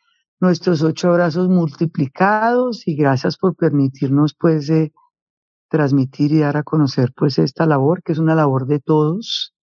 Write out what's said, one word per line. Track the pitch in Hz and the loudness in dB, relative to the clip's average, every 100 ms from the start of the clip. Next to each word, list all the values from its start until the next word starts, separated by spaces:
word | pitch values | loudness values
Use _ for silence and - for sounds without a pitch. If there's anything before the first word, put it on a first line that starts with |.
| _ _ _ _ | _ _ _ _
nuestros | 180 170 185 156 | 0 0 0 0
ocho | 160 160 180 | 0 0 0
abrazos | 175 175 165 185 | 2 0 0 0
multiplicados | 185 160 - 165 - 135 - 196 214 226 247 254 208 - | 2 0 -2 -4 -2 -4 -2 0 0 0 0 -2 -4 -6
y | 147 | -2
gracias | 143 131 175 - | 0 0 -2 -2
por | 185 | -4
permitirnos, | - 160 143 135 135 135 143 151 | 0 0 0 -2 -2 0 2 0
pues, | - 170 156 143 | 0 0 0 0
eh, | 160 151 - _ _ _ _ _ _ _ | 0 -2 -8 _ _ _ _ _ _ _
transmitir | 156 139 139 131 - 147 | -2 2 2 0 -2 0
y | 156 | 2
dar | 147 147 | 0 -2
a | |
conocer, | - 156 135 - 131 - | -2 0 0 0 -2 0
pues, | 147 160 | -2 0
esta | 151 - 160 | -2 0 0
labor, | 139 143 180 | 2 2 0
que | - | -4
es | 156 | -2
una | 160 | 0
labor | 160 143 131 131 | 2 2 0 -2
de | 147 | -2
todos. | - 156 151 196 - - - _ | 0 0 0 -2 -6 -8 -10 _